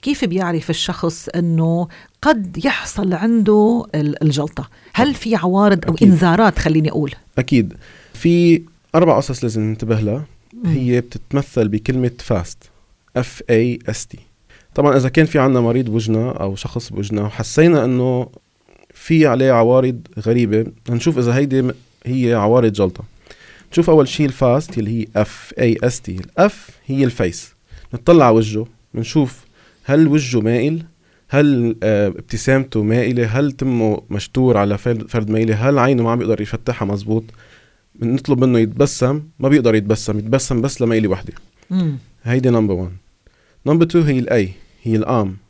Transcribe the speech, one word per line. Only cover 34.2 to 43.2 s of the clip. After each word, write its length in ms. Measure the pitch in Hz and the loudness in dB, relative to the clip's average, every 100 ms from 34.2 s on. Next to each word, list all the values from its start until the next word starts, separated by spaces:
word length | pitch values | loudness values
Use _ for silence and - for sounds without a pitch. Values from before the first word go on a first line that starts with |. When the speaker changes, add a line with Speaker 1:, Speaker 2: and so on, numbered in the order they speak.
| - 131 127 113 | -6 0 2 2
Speaker 2:
على 220 | 101 101 | 2 -2
فرد، 300 | - 117 110 | -2 -4 -4
فرد 220 | 120 107 | -6 -2
مائلة، 380 | 110 113 104 123 | -2 0 0 0
هل 100 | 143 | 2
عينه 240 | 123 131 | 2 2
ما 80 | 117 | 0
عم 80 | 117 | -2
بيقدر 220 | 110 107 | -2 -4
يفتحها 460 | 104 110 - - 101 | -4 -8 -6 -6 -4
مزبوط. 380 | 101 107 110 110 - - _ _ _ _ | -4 -2 -4 -4 -20 -20 _ _ _ _
بنطلب 500 | _ 117 127 - 131 | _ -4 -4 0 2
منه 140 | 131 120 | 4 4
يتبسم، 640 | 110 110 143 - 127 147 151 _ | 0 0 -2 0 -2 -2 -8 _
ما 100 | 135 | 2
بيقدر 260 | 147 117 | 2 4
يتبسم، 440 | 110 101 107 - 104 | 2 0 -4 -2 -6
يتبسم 420 | 107 135 - 120 | -2 -2 -2 -2
بس 220 | 131 - | -2 -2
لميلة 260 | 117 113 107 | 0 0 0
وحدة. 240 | 95 - - - _ _ | -2 -8 -18 -20 _ _
Speaker 1:
مم. 280 | 185 170 135 - _ | -4 -2 -4 -12 _
Speaker 2:
هيدي 260 | 120 123 127 | -4 0 2
number 360 | 117 107 90 92 | 2 2 -2 -6
one. 60 | 92 _ _ | -12 _ _